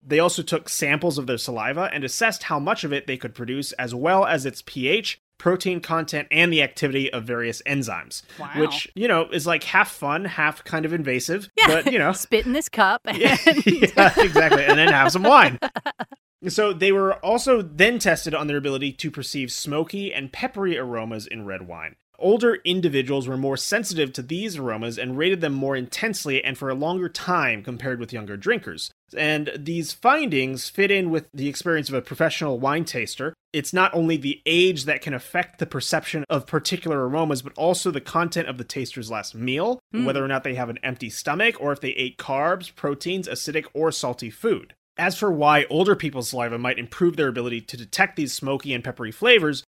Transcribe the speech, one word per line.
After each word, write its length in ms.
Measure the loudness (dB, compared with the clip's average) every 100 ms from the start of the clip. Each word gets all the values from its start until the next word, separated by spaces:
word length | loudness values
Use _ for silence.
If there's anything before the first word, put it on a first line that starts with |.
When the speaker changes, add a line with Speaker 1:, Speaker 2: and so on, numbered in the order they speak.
Speaker 1:
They 140 | 2 2
also 240 | 4 0
took 280 | -2 -4 -4
samples 480 | -4 0 0 0 -2
of 80 | -4
their 120 | -4
saliva 520 | -4 -4 -2 -2 -4
and 120 | -4
assessed 400 | -6 0 0 0
how 140 | -4 -2
much 260 | 0 -2
of 80 | -2
it 140 | -6 -6
they 120 | -8
could 160 | -8
produce, 380 | -10 -8 -6 -6
as 220 | -6 -6
well 300 | -2 2 4
as 220 | 4 0 -2
its 160 | -8
P 260 | -12 -4 0
H, 300 | 0 -2 -10 _ _
protein 420 | 0 0 0 -4
content, 480 | -2 -2 -2 -6 0
and 220 | 4 4
the 100 | 4
activity 500 | 0 0 -2 0 -2
of 120 | -4
various 380 | -6 -4 -4 -6
enzymes. 600 | -4 -4 -2 -6 -10 -14 -16 -16
Speaker 2:
Wow. 120 | -8 0
Speaker 1:
Which, 320 | 0 0 -8
you 140 | -4 2
know, 200 | 2 2
is, 120 | -2 0
like, 180 | -2
half 260 | 2 4 4
fun, 340 | 0 -2 -2
half 380 | -4 0 -2 -2
kind 220 | -6 -4
of 80 | -2
invasive. 560 | -2 -2 -2 -2 -4 -4 0
Speaker 2:
Yeah. 100 | 4 4
Speaker 1:
But, 100 | 2
you 60 | 2
know. 140 | 2
Speaker 2:
<laughs> 0 |
Spit 340 | 0 0 0 0
in 60 |
this 160 | -2 -4
cup. 340 | 2 4 2 -2
Speaker 1:
<laughs> 60 |
Yeah, 240 | 2 4 6 6
Speaker 2:
And 200 | 6 4
Speaker 1:
yeah, 460 | 4 4 8 8 8
exactly. 460 | 6 6 6 6
And 140 | 6 8
then 100 | 8
have 180 | 8 6
some 100 | 6
wine. 340 | 8 10 10 4
Speaker 2:
<laughs> 40 | -4 -4 -8 -8 -12 -14 _ _ -6
Speaker 1:
So 240 | 0 2
they 180 | 2 4
were 340 | 4 2 0
also 380 | 0 0 4 2
then 380 | 2 4 4 4
tested 340 | 2 0 0
on 140 | -4 -2
their 80 | -2
ability 380 | -2 -2 -4
to 180 | -6 -8
perceive 400 | -8 -8 -6 -6
smoky 600 | -6 -4 -2 -2 -4 -6
and 200 | -8 -10
peppery 440 | -8 -8 -4 -2 -2
aromas 480 | -4 -6 -6 -8
in 220 | -10 -12 -10
red 220 | -10 -10
wine. 260 | -12 -14 _ _ _
Older 380 | 2 4 4 2
individuals 640 | 0 0 2 0 0 -2 -4
were 80 | -4
more 200 | -2 -2
sensitive 560 | -2 -2 -2 -2 -2
to 80 | -4
these 340 | -8 -6 -6 -6
aromas 420 | -6 -4 -6 -6
and 180 | -6 -2
rated 240 | 0 0
them 120 | 0
more 240 | -2 -2 -2
intensely 680 | -4 -4 -4 -4 -2 -2
and 160 | -2 -6
for 100 | -6
a 60 |
longer 340 | -4 -2 -2 -4
time 540 | -6 -2 0 0 -2
compared 380 | -6 -8 -6 -6
with 120 | -8
younger 240 | -10 -10 -6
drinkers. 540 | -2 -2 -4 -12 -12 _ _ -4
And 360 | -2 0 -4 -8
these 360 | -6 -4 -4
findings 760 | 0 2 2 2 0 0 -4 -8
fit 220 | -2 2
in 200 | 2 2
with 180 | -2 -4
the 160 | -6 -6
experience 400 | -4 -2 -2 0
of 60 |
a 80 | -4
professional 560 | -6 -2 0 0 -2 0
wine 280 | 0 0 -2
taster. 480 | -4 -6 -6 -8 -10 _
It's 200 | -6 -4
not 220 | 0 2
only 220 | 2 0 0
the 260 | -2 -4
age 400 | 0 4 4 2 -2
that 140 | -4
can 140 | -4
affect 460 | -8 -6 -6 -6 _
the 60 | -6
perception 580 | -6 -2 -2 -2 -8 -2
of 200 | -4 -2
particular 600 | -4 -2 -4 -2 -2 0
aromas, 340 | 0 0 -2
but 100 | -6 -2
also 360 | 0 2 0
the 80 | -4
content 480 | -2 -2 0 -2 -4
of 100 | -8
the 60 |
taster's 480 | -8 -8 -8 -10 -8
last 240 | -8 -8 -8
meal, 420 | -4 -2 -2 -4 _
Speaker 2:
Mm. 120 | -4 -2
Speaker 1:
whether 180 | -2
or 40 | -2
not 140 | -2
they 140 | -4 -6
have 140 | -6
an 80 | -6
empty 260 | -6 -6 -8
stomach, 440 | -8 -6 0 0 0
or 100 | -4
if 100 | -2
they 100 | -4
ate 280 | -4 -6 -6
carbs, 560 | -4 0 0 -2 -6
proteins, 540 | -6 -4 -4 -4 -6 -6
acidic, 380 | -8 -4 -4 -4
or 180 | -2 -2
salty 380 | 0 -6 -6 -10
food. 440 | -4 -2 -2 -4 _ _ -4
As 200 | -2 0
for 140 | 0
why 320 | 4 6 6 4
older 260 | 2 2 2
people's 320 | 0 -6 -6
saliva 300 | -4 -4 -2
might 200 | -4 -4
improve 380 | -8 0 0 2
their 100 | 0
ability 340 | 0 -4 -6
to 160 | -10 -16
detect 360 | -10 -2 -2
these 200 | 0 -6
smoky 400 | -4 -4 -4 -2
and 100 | -6
peppery 260 | -6 -8 -10
flavors, 540 | -2 4 6 4 -4 -8